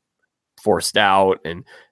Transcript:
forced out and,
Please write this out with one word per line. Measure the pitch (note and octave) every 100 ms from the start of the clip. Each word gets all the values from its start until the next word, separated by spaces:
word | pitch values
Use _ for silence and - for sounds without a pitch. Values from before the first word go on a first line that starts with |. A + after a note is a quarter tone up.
| _ _ _ _ _ -
forced | G#2+ F2+ - G2+
out | G#2 G2 F#2+ -
and, | D#2+ F2 - - _